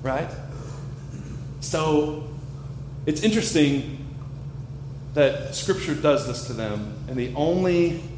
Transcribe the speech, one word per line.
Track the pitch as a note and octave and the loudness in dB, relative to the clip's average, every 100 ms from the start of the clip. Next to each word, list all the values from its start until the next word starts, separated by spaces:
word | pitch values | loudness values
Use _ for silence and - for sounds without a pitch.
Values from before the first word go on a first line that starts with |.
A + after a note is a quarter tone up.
Right? | C3 C3+ D#3+ - - - - - - - - - - - - - | 0 -2 -2 -6 -10 -10 -10 -8 -10 -10 -10 -10 -10 -10 -10 -8
So, | - D#3+ D#3 D3+ D3+ D3+ C3 - - - - - - - - | -2 0 4 4 4 -2 -8 -10 -10 -10 -10 -8 -8 -6 -2
it's | D#3 | 2
interesting | G#3+ G#3+ - E3 C#3+ C#3 B2 - - - - - - - - - - - - - | 4 4 4 6 6 4 0 -6 -8 -8 -10 -10 -8 -8 -8 -8 -8 -10 -6 4
that | C#3 - - - | 4 4 -4 -4
Scripture | - F#3+ - D3 | 0 0 2 2
does | D3 C#3+ B2 | 6 4 4
this | A#2+ - | -4 -4
to | |
them, | A2+ A2 G#2 G#2 - - | -4 -2 -2 -4 -8 -6
and | B2+ | -2
the | B2 | -2
only | C#3+ D#3 F3+ F#3 F3 E3+ E3+ - | 2 4 4 6 6 4 2 -6